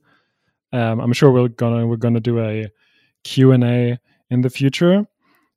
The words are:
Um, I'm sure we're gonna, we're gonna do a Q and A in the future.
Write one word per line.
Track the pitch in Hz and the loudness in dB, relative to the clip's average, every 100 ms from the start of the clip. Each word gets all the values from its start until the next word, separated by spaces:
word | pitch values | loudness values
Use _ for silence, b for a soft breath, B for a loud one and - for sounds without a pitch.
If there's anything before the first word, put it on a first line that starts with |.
| _ _ _ _ _ _ _ | _ _ _ _ _ _ _
Um, | 127 113 113 | -4 -4 -4
I'm | 120 | -4
sure | 120 147 | 2 4
we're | 123 123 | 4 0
gonna, | 113 117 117 117 | -2 -4 -2 -2
we're | 117 | -2
gonna | 117 117 | -2 -2
do | 113 117 | -2 -4
a | 110 107 107 - _ _ _ _ | -4 -6 -10 -16 _ _ _ _
Q | - - 131 | -6 2 4
and | 127 | 4
A | 120 123 120 120 _ _ _ | 2 0 -2 -6 _ _ _
in | 123 | -4
the | 127 | -4
future. | - 139 - 175 190 208 _ _ _ _ | -2 -2 0 2 2 -2 _ _ _ _